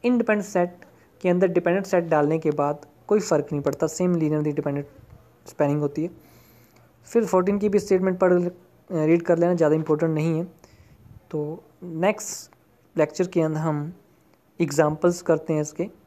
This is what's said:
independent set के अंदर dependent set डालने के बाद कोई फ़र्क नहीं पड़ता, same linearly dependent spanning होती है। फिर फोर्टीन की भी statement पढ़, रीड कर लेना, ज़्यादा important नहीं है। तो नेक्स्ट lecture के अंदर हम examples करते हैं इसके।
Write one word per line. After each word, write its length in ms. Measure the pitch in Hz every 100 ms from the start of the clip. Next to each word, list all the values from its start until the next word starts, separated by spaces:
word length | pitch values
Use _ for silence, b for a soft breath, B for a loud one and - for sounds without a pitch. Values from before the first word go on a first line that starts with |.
| 240
independent 420 | 247 226 208 190
set 380 | 185 175 - - b b _
के 80 | -
अंदर 180 | 175 185
dependent 380 | 175 175 185 190
set 180 | 180
डालने 360 | 165 156 147 160
के 120 | 160
बाद 340 | 143 143 147 - _ -
कोई 120 | 208
फ़र्क 280 | - 151 143
नहीं 100 | 147
पड़ता, 260 | 143 - 160
same 280 | - 180 175
linearly 380 | 156 151 151 143
dependent 960 | 147 143 143 - - - _ _ -
spanning 320 | - 147 147
होती 220 | 147 147
है। 60 | 170 - b b b b b b b _ -
फिर 200 | 233 208
फोर्टीन 340 | 185 180 202
की 100 | 208
भी 100 | 196
statement 400 | 196 190 185 180
पढ़, 140 | 185 180 175 175 _ _ _
रीड 300 | 170 156 170
कर 160 | 170 170
लेना, 160 | 170
ज़्यादा 220 | 175 156 156
important 380 | 156 151 165
नहीं 240 | 156 160 160
है। 40 | 180 - b b b b - - _
तो 320 | 151 147 170 _ _
नेक्स्ट 680 | 180 160 185 214 - - - _ _ _ _ -
lecture 300 | 147 - 180
के 140 | 175
अंदर 180 | 156 156
हम 340 | 160 151 147 - _ _ _ _ _ _
examples 600 | 165 143 151 156 175 175
करते 320 | - 160 160
हैं 80 | 156
इसके। 280 | 151 - 190 -